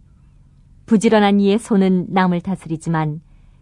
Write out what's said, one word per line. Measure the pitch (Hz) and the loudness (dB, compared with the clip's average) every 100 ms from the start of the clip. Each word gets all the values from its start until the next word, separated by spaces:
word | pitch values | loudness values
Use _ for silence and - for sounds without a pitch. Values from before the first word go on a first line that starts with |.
| _ - - _ - - - - - | _ -20 -20 _ -20 -20 -20 -20 -2
부지런한 | 220 220 214 202 202 | 0 4 2 4 2
이의 | 196 208 | 2 0
손은 | - 196 190 185 - | 0 0 2 0 -2
남을 | 185 185 175 | -2 0 -2
다스리지만, | 190 180 160 160 165 160 151 156 - - - - | -4 -8 -8 -8 -4 -4 -4 -6 -14 -20 -20 -20